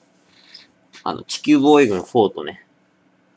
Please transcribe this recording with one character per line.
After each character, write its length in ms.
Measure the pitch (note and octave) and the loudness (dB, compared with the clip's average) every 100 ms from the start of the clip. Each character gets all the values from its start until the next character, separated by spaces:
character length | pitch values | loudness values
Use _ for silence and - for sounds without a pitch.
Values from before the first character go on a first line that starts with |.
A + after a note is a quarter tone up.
| _ _ _ _ _ - _ _ _ - | _ _ _ _ _ -20 _ _ _ -14
あ 120 | - | -12
の、 80 | - | -12
地 160 | - - | -12 -8
球 180 | - D3 | 0 2
防 220 | C#3+ D3 | 4 4
衛 40 | B2 | 2
軍 160 | F#2 | -2
フ 40 | E2+ | -4
ォ 240 | A#2+ G2 | -2 -2
ー 40 | |
と 100 | - | -4
ね、 200 | D2+ - _ _ _ _ _ _ _ | -14 -16 _ _ _ _ _ _ _